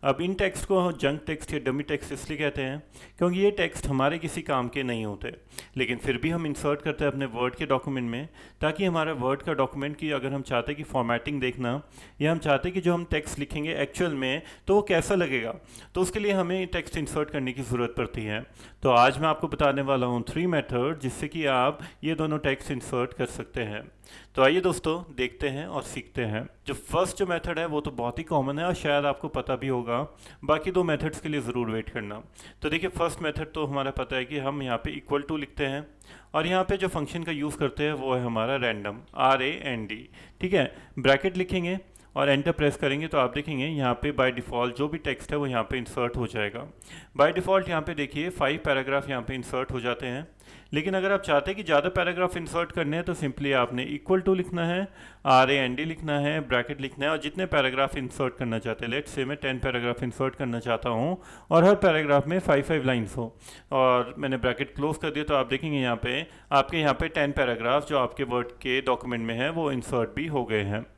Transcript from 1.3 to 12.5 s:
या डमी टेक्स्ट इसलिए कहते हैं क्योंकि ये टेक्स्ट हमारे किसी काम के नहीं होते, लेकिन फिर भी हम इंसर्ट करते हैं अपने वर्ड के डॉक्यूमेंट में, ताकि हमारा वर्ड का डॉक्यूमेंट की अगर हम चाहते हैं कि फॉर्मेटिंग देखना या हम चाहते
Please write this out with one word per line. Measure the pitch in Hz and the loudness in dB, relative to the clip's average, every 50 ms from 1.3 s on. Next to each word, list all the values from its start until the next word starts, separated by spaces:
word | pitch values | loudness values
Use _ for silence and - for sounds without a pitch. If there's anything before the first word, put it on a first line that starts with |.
| 160 151 - - 160 | -6 -6 -6 -6 -6
या | 151 | -4
डमी | 127 131 127 143 147 | -2 -2 -2 -2 -2
टेक्स्ट | - 151 143 - - 147 | -2 -4 -4 -4 -6 -10
इसलिए | 135 - - 156 143 | -10 -8 -8 -6 -2
कहते | 151 143 139 147 | -2 -2 -2 -2
हैं | 135 131 135 147 151 - - - - - - - | -4 -4 -4 -6 -10 -14 -20 -20 -20 -20 -4 0
क्योंकि | 170 180 180 185 | 0 2 2 4
ये | 196 202 | 4 2
टेक्स्ट | 202 202 180 165 - - - - | 4 4 0 0 0 -4 -4 0
हमारे | 139 131 131 143 160 170 | 2 4 4 2 2 0
किसी | 160 156 - - | -4 -6 -6 -6
काम | - - 147 131 123 120 | -4 0 0 0 0 0
के | 120 139 135 | -2 -4 -2
नहीं | 127 120 113 110 | -2 -2 -2 -4
होते, | 107 101 98 - - - - _ _ - - - - - 131 | -4 -6 -6 -8 -10 -12 -12 _ _ -14 -14 -14 -10 -2 -2
लेकिन | 131 107 123 120 | 0 0 -2 -4
फिर | - 143 127 117 | -2 -2 -2 0
भी | - 165 | 0 -2
हम | 165 170 165 | -2 -2 -2
इंसर्ट | 156 143 - - 151 143 147 | -4 -6 -2 0 0 0 0
करते | - 165 147 156 151 | -2 -4 -4 0 0
हैं | 143 | 0
अपने | 131 139 139 131 110 | 0 0 -4 -4 -2
वर्ड | 117 123 123 123 | 0 0 0 0
के | - 156 | -2 0
डॉक्यूमेंट | 147 135 135 - - 139 131 123 117 | 2 2 2 2 -2 -4 -4 -4 -4
में, | 117 120 143 160 - - - - - _ | -4 -6 -8 -10 -14 -20 -20 -20 -10 _
ताकि | - 151 156 160 196 | 0 0 0 2 0
हमारा | 185 170 165 156 156 160 | 2 2 2 0 0 -2
वर्ड | 135 123 131 135 139 | -2 0 0 0 0
का | - - 160 | -2 -4 0
डॉक्यूमेंट | 135 135 123 - 143 139 147 151 - | 0 0 0 0 -4 -6 -6 -6 -4
की | 160 156 | -4 -2
अगर | 147 135 123 135 139 | -2 -2 -2 -2 -4
हम | 139 | -4
चाहते | 131 - 139 120 117 131 | -4 0 0 0 0 0
हैं | 147 143 | -4 -6
कि | 156 | -8
फॉर्मेटिंग | - - 135 120 117 120 117 - - 147 143 | -4 -2 -2 0 2 0 0 0 -4 -4 -2
देखना | 127 127 120 123 127 120 120 143 - - - - - - - - | -2 -2 -2 -2 -2 -2 -2 -2 -4 -10 -20 -20 -20 -20 -6 0
या | 139 151 | 2 2
हम | 165 165 | 2 2
चाहते | 147 151 | 2 2